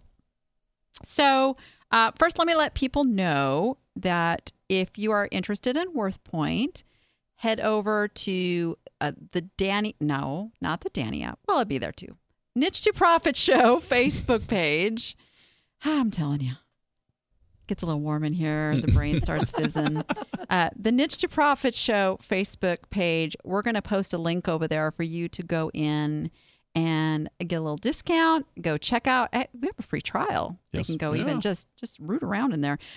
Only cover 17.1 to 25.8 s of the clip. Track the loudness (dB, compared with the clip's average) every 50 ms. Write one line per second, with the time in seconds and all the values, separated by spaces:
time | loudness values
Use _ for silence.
17.1 | _ _ _ _ _ _ _ _ _ _ _ -8 -6 -6 -2 -2 -2 -2 -2 -2
18.1 | -2 -2 0 -2 0 0 0 0 0 0 0 0 0 2 4 6 6 6 6 4
19.1 | 2 0 2 0 0 0 0 -2 0 -2 -2 0 0 0 0 0 0 -2 -2 -4
20.1 | -6 -6 -6 -10 -10 -12 -4 -2 0 0 0 0 -2 -2 -2 0 2 2 2 0
21.1 | 0 -2 -2 -2 2 2 2 4 2 2 0 0 0 0 0 2 2 2 2 2
22.1 | 0 -4 -4 -2 -2 -2 0 -2 -2 -2 -2 -2 -2 -2 -6 _ -2 0 0 2
23.1 | 2 0 0 -2 -6 -10 -8 -4 -4 -2 -2 0 -2 -2 -2 -2 -2 -2 -2 -2
24.1 | -4 -2 -2 0 -2 0 0 -2 -2 0 0 -2 0 0 -2 -2 -2 -4 -6 -6
25.1 | -4 -6 -6 -6 -6 -10 -6 -4 -2 -2 -2 -4 -2 -2